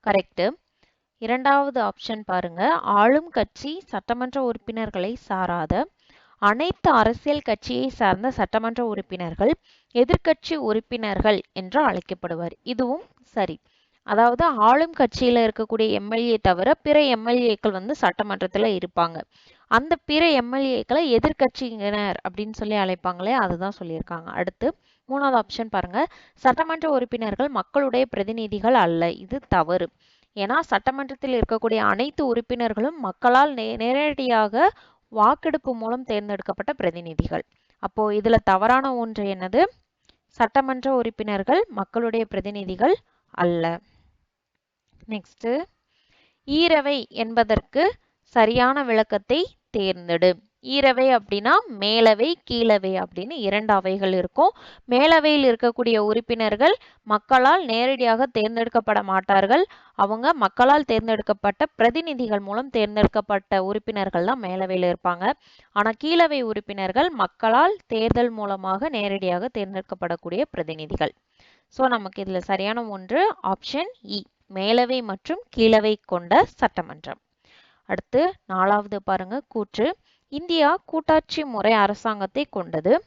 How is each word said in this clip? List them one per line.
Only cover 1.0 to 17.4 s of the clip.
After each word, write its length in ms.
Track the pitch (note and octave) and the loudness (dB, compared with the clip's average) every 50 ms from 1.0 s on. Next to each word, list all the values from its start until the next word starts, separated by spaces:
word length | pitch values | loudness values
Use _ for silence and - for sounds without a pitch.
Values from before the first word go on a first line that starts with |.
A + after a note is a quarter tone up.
| _ _ _ _ A#3 | _ _ _ _ -6
இரண்டாவது 520 | A3 A#3+ B3+ C4 C#4 C#4 C#4 C#4 C#4 B3+ B3+ A3 G3+ | -4 -4 -2 2 2 2 2 2 0 -2 -2 -4 -4
ஆப்ஷன் 340 | F#3+ _ - - A3+ G#3+ G#3+ - | -6 _ -10 -10 -10 -10 -6 -4
பாருங்க, 320 | F#3 F3+ F3+ F3 E3+ E3+ G3 - E4+ E3+ - - G3+ G3+ | -4 -4 -4 -6 -6 -2 0 0 0 0 0 0 4 4
ஆளும் 280 | G#3 A#3 C4 D4+ D#4+ E4+ - | 6 6 6 4 0 -2 -4
கட்சி 360 | - G#3 G#3 _ - - C#4 D#4 F#4 - _ - | -4 -4 -4 _ -12 -12 -10 -10 -12 -12 _ -10
சட்டமன்ற 460 | G3+ - - A#3 A#3+ B3+ B3+ B3 C#4 C4 A#3+ | -10 -6 -6 -6 -6 -6 -6 -4 -4 -4 -4
உறுப்பினர்களை 640 | A3+ A3+ _ - A3+ A3+ A3+ G#3+ - G3 F3+ G3+ A#3 B3+ _ | -4 -6 _ -10 -8 -6 -8 -6 -4 -6 -6 -6 -6 -10 _
சாராத 480 | _ G3+ F#3+ F#3 F3 F3 F3 D#3+ E3 F3 G3 D4 F#4+ _ _ _ _ _ _ _ _ _ _ - G3+ | _ -4 -2 -2 -2 -2 -4 -2 -2 -2 -2 -2 -4 _ _ _ _ _ _ _ _ _ _ 2 2
அனைத்து 380 | G#3+ A#3+ D#4 F4+ F#4 _ _ F#4 D4 A#3 | 2 2 -2 -4 -4 _ _ 4 4 4
அரசியல் 460 | G#3+ A3 A#3 - _ C#4+ D4 D4 - - | 4 2 0 -2 _ -2 -2 -2 -2 -4
கட்சியை 400 | A3 - - - B3 B3 C4 C4+ - - | -4 -4 -4 -6 -4 -4 -4 -4 -2 0
சார்ந்த 300 | A#3+ G3 F#3 F#3+ G#3+ C4 B3+ - | 0 0 0 0 -2 -6 -2 -2
சட்டமன்ற 420 | G#3 - - A3 A3 A3+ A3+ A#3+ B3 A3+ G#3 | -4 -2 -2 -2 -2 -2 -4 -4 -4 -4 -4
உறுப்பினர்கள் 600 | G3 F#3+ _ F#3+ F3+ F3+ E3+ E3 - G3 F3+ - - _ _ _ _ _ _ _ | -6 -8 _ -8 -8 -8 -8 -2 0 2 2 2 0 _ _ _ _ _ _ _
எதிர்க்கட்சி 600 | A#3+ B3+ B3 - - - E4 D#4 _ - - E4 D#4 C4 A3 | 0 4 4 2 0 2 0 0 _ 0 -6 -6 -4 -2 -2
உறுப்பினர்கள் 680 | G#3+ A3 - _ B3 A#3+ A3 G#3 G3 F#3+ - A3 G#3 F#3+ - _ _ F#3+ | -2 -2 -4 _ -8 -6 -4 -4 -4 0 2 2 2 2 -2 _ _ -12
என்று 200 | F#3 F#3 F#3 C#4 D4+ C4 | -12 -2 0 2 2 2
அழைக்கப்படுவர். 680 | F#3 F#3 - - F#3+ - - E3+ E3+ E3 E3+ E3+ - _ _ - B3 | 0 -2 -6 -8 -12 -10 -8 -8 -6 -6 -6 -8 -10 _ _ -10 -4
இதுவும் 320 | A3 B3+ A#3+ C4 E4+ A#4 _ _ _ _ _ _ | -4 -2 -4 -4 -6 -8 _ _ _ _ _ _
சரி. 200 | A#3 G3 - D#3 - _ _ _ _ _ _ _ _ _ - G3+ | -4 -4 -4 -6 -12 _ _ _ _ _ _ _ _ _ -2 2
அதாவது 320 | G#3 A#3 A#3+ A#3+ A#3+ E4 E4+ C#4+ A3 G#3 A3+ | 4 4 4 4 2 0 0 2 4 4 6
ஆளும் 260 | B3+ C#4+ D#4+ E4+ E4 - | 6 6 4 0 0 0
கட்சியில 420 | C4+ A#3+ - - C4 A#3+ A#3+ A#3+ A3+ | 0 0 0 0 2 2 4 4 2
இருக்கக்கூடிய 420 | A3 A3 - A3 G#3+ A3+ G#3+ A3 A3 G3+ G3+ | 2 0 -4 -6 -4 -2 -2 0 0 0 -2
எம் 100 | G3+ G#3 A3 | -4 -4 -4
எல் 100 | A3+ A#3+ A#3+ | -4 0 0
ஏ 80 | A3+ G#3+ _ G3 | 0 2 _ 2
தவிர 200 | F3+ E3+ F#3 B3 D#4 _ _ | 2 2 2 2 2 _ _
பிற 120 | D4 D4 D4+ D4 C#4 B3 | 2 4 4 4 4 0
எம் 100 | A3 A3 A#3 A#3+ | -2 0 0 0
எல் 100 | B3 | 2